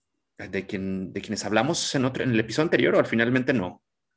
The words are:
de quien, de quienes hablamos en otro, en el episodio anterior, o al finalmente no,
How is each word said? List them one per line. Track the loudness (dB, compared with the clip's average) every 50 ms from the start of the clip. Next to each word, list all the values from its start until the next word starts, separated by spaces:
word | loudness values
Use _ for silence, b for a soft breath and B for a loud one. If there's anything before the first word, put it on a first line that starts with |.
| _ _ _ _ _ _ _ -16 -12 -8
de | -6 -6 -6
quien, | -4 -6 -6 -4 -4 -4 -6 -6 -6 -8
de | -8
quienes | -8 -6 -6 -6 -2
hablamos | 0 2 2 2 2 0 -2 -2 -2 0
en | 0 0
otro, | 0 -2 -2 0
en | 2
el | 2 2
episodio | 0 0 0 0 0
anterior, | 2 2 2 4 4 4
o | 4
al | 2
finalmente | 2 2 2 2 4 2 2 2 2 0
no, | 0 0 -4 -8 -12 _ _ _ _ _ _ _